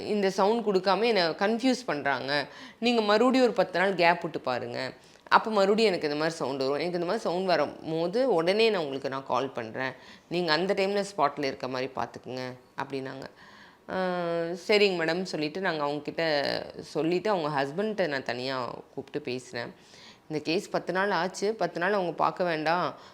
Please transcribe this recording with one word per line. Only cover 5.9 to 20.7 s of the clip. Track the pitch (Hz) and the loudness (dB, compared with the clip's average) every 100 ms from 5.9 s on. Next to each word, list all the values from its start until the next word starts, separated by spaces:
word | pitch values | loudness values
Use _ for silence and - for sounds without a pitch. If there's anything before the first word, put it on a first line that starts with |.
எனக்கு | 165 147 | 2 -2
இந்த | 147 | 0
மாதிரி | 160 160 | -2 -2
சவுண்ட் | 131 139 | -4 -2
வரும். | 135 | 0
எனக்கு | 143 170 | 0 -2
இந்த | 175 170 | -2 -2
மாதிரி | 220 | -2
சவுண்ட் | 208 175 190 | -2 -2 2
வரும்போது | 156 - - - 160 175 226 262 | 2 2 -4 -6 -2 0 0 2
உடனே | 165 170 208 226 | 2 2 4 4
நான் | 196 | 2
உங்களுக்கு, | 147 135 135 | -2 -4 -4
நான் | 135 135 | -6 -2
கால் | 127 135 | -2 0
பண்றேன். | 135 110 123 131 - - - - | -6 -8 -6 -6 -6 -18 -20 -6
நீங்க | 175 170 | -2 2
அந்த | 156 185 | 2 2
டைம்ல | 196 196 202 190 - | 0 0 0 -4 0
ஸ்பாட்ல | 143 147 | 0 0
இருக்க | 139 - 127 | -4 -4 -6
மாதிரி | 127 135 - | -6 -6 -6
பார்த்துக்குங்க," | 123 120 - 127 127 127 - - | -8 -8 -12 -8 -8 -12 -16 -12
அப்படின்னாங்க. | 135 135 131 135 - - - - - - - | -8 -6 -8 -12 -14 -18 -20 -20 -20 -20 -8
"அ, | 185 185 180 170 170 170 180 - | -4 -2 -2 -2 -2 -4 -6 2
சரிங்க | 208 202 175 | 4 6 4
மேடம்" | 160 175 | 0 0
சொல்லிட்டு | 185 165 151 190 | -2 -4 -4 -2
நாங்க | 190 156 | -2 0
அவங்க | 143 147 | -2 -2
கிட்ட | 147 143 165 147 131 58 - - | -6 -2 0 2 0 -2 -6 -12
சொல்லிட்டு | 151 151 160 180 214 | -6 -2 0 0 2
அவங்க | 190 151 143 | 0 0 0
ஹஸ்பண்ட்ட | 139 165 214 202 165 | -2 -2 -4 0 -2
நான் | 135 | -2
தனியா | 120 120 131 131 120 - - | -4 -4 -4 -4 -6 -8 -12
கூப்பிட்டு | - - - | -14 -8 -8
பேசினேன். | 123 127 - 123 123 - - - - - - | -6 -8 -8 -8 -8 -12 -20 -20 -20 -20 -8
இந்த | 151 | -6
கேஸ் | 151 175 | 0 -2
பத்து | - | 0